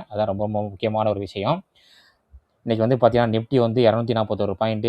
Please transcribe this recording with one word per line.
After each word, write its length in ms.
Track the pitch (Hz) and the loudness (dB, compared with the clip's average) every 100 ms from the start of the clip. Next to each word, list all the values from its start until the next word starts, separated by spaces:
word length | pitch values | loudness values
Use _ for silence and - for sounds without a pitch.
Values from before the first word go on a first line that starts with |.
அதான் 240 | - 104 107 | -2 -4 -2
ரொம்ப, 160 | 98 | -2
ரொம்ப 180 | 104 107 | -4 -4
முக்கியமான 460 | 104 95 113 110 107 | -6 -4 -2 0 0
ஒரு 120 | 101 | -2
விஷயம். 360 | 101 104 104 175 - _ _ _ _ _ _ - _ _ | -4 -4 -2 -4 -6 _ _ _ _ _ _ -20 _ _
இன்னைக்கு 260 | 117 110 | -4 0
வந்து 140 | 110 131 | 2 4
பார்த்தீங்கன்னா, 340 | 120 120 117 | 4 4 2
Nifty 260 | 110 113 131 | 0 0 0
வந்து 220 | 117 113 | 2 4
இருநூத்தி 320 | 117 110 117 | 4 4 0
நாற்பத்தோரு 400 | 113 107 104 101 | -2 -2 -2 -2
பாயிண்ட், 320 | 95 113 107 | -2 -2 -2